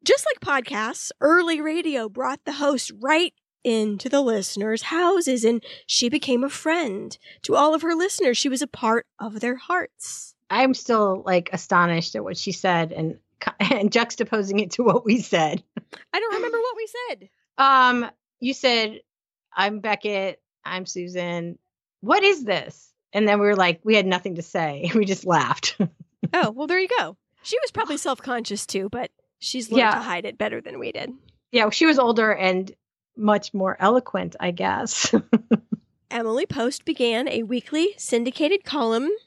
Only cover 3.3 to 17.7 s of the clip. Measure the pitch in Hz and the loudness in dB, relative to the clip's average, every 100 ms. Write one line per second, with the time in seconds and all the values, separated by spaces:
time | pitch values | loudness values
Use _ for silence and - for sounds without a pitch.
3.3 | _ _ _ 247 220 214 202 269 285 262 | _ _ _ -2 0 0 -2 0 2 2
4.3 | 220 185 - 214 220 - 330 349 381 311 | 0 -4 -4 -2 -4 -2 0 2 2 2
5.3 | 254 220 233 - - - - 240 294 277 | 2 2 0 -4 -20 -2 0 0 0 0
6.3 | 247 269 - 311 339 285 196 226 - - | 0 0 -4 -2 0 -2 -6 -10 -16 -20
7.3 | - - - 294 311 330 330 370 - 311 | -14 0 4 4 4 0 0 -2 0 0
8.3 | 233 285 254 285 - 220 233 - _ 220 | 2 0 -2 -6 -2 2 2 -2 _ -12
9.3 | 214 240 254 - 359 - _ - - - | -6 -6 -6 -2 -2 -2 _ -14 -14 -16
10.3 | _ _ 214 262 254 - 226 202 190 - | _ _ 2 4 2 0 2 4 2 2
11.3 | 180 175 180 - 185 175 165 170 214 190 | 0 0 -10 2 4 4 2 -2 -6 -8
12.3 | 180 - 180 190 170 165 165 160 - _ | -8 -8 -2 0 2 0 -4 -6 -6 _
13.3 | _ - - 190 247 202 240 233 - 220 | _ -8 -4 0 2 2 2 0 -4 -4
14.3 | 220 196 202 190 - 240 240 220 240 - | -2 -2 -2 -2 2 4 4 2 0 2
15.3 | 180 156 - _ - _ - _ 359 453 | 2 2 -2 _ -16 _ -20 _ -4 -2
16.3 | 415 480 466 480 440 440 480 494 214 190 | -4 -2 -2 -4 -6 -10 -10 -10 -12 -16
17.3 | _ _ - 269 | _ _ 2 6